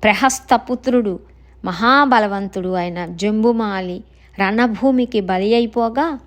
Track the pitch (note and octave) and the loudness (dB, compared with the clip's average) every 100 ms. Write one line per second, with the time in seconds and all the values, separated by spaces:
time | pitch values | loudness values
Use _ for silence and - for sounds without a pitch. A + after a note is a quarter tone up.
0 | G#3+ G3+ C4 - - A#3+ - B3 B3+ B3 | 2 2 0 -2 0 0 0 -6 0 0
1 | G#3 F3+ - - - - F#3 F3 A#3 C4+ | 0 -6 -12 -20 -20 -14 -10 -2 2 4
2 | C#4+ B3 G#3 G3 G3 G3 F#3 F#3 F3 F3 | 6 4 2 -2 -6 -6 -4 -4 -4 -6
3 | E3+ F3 G3 G#3+ A3 A#3 A3 F#3+ F#3 F3+ | -10 -4 -2 0 2 2 -2 -4 -6 -10
4 | - _ - - F#3+ A3 A#3+ G#3 C4+ B3+ | -14 _ -20 -4 0 2 0 2 0 2
5 | B3 A3 F#3+ F#3 G3 A#3 A#3 A3+ A3+ A#3 | 0 -2 -2 -2 2 2 0 0 -2 0
6 | D#4+ C#4 | -2 -4